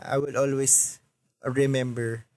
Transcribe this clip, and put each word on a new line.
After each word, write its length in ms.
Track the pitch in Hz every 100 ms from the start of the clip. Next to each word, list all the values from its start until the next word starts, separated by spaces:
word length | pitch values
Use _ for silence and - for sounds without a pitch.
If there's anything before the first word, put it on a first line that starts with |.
| -
I 80 | 139
will 240 | 143 127
always 640 | 139 135 131 - - - _ _ _ _
remember 800 | 135 127 135 135 127 120 117 113 -